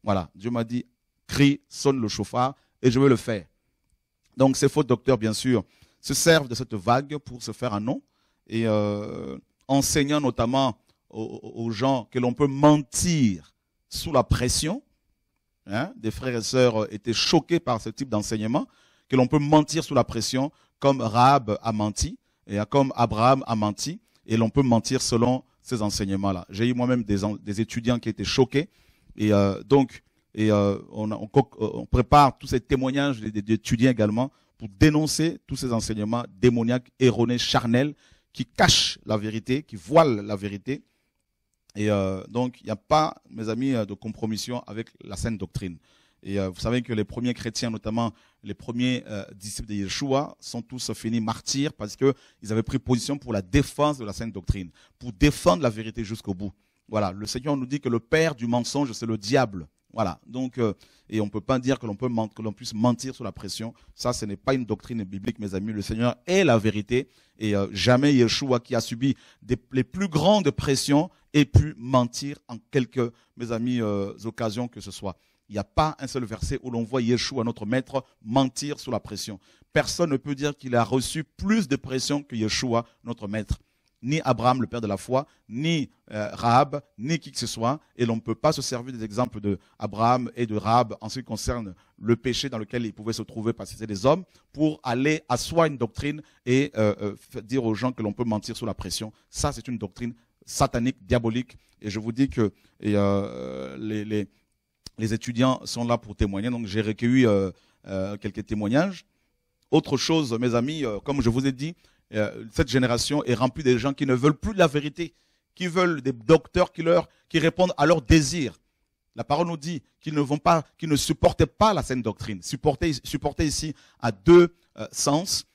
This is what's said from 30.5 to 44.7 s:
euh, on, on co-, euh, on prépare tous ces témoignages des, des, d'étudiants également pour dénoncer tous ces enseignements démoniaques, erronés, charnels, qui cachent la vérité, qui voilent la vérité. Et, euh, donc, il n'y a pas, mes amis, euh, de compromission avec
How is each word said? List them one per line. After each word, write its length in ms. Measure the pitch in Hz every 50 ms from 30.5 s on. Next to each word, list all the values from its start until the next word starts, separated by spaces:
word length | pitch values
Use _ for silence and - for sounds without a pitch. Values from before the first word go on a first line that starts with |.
euh, 280 | 104 104 101 101 98 - - -
on, 200 | - - 107 107
on 140 | 107 110 110
co-, 240 | 107 - 143 127 _ - -
euh, 100 | 110 107 -
on 120 | - 120
prépare 520 | - - 123 120 - - 147 143 131 - _
tous 100 | - 131
ces 120 | - 127
témoignages 600 | - _ 147 127 131 131 131 139 139 143 131 113
des, 100 | 107 107
des, 120 | 107 107
d'étudiants 480 | 101 104 110 107 _ - - 113 117 131
également 400 | 123 110 107 104 107 113 127 139 _ _ _ _ _
pour 120 | _ 113 104
dénoncer 680 | 98 - 156 156 151 151 156 147 - - 156 165 170 - _
tous 100 | - 143
ces 160 | 127 - 127
enseignements 520 | 117 113 104 - 113 107 104 107 117 120 120 - - 95
démoniaques, 500 | 104 123 120 120 113 117 120 127 - _ _ _
erronés, 400 | 131 127 117 120 117 117 120 120
charnels, 560 | - - - 135 117 117 113 123 139 147 143 _ _ _ _ _ _ _
qui 120 | _ - 127
cachent 540 | _ _ - 208 - - - - - - - _
la 100 | - 110
vérité, 460 | 107 101 110 107 110 - - 127 143
qui 140 | 151 _ -
voilent 440 | 98 - 98 143 165 165 147 117 104
la 160 | 101 104 104
vérité. 460 | 98 98 101 101 101 - - 135 - _ _ _ _ _ _ _ _ _ _ _ _ _ _ _ _ _ _ _
Et, 160 | 104 104 107
euh, 320 | 104 101 95 95 95 95 - -
donc, 320 | 104 120 127 127 120 -
il 40 | _
n'y 60 | 107
a 60 | 110
pas, 440 | - _ _ 156 156 156 160 - - _ _
mes 180 | 62 110 113 107
amis, 240 | 110 113 131 139
euh, 120 | 135 120 107
de 100 | 98 101
compromission 640 | 98 - 113 107 - - 110 110 101 - - 123 120 -
avec 220 | -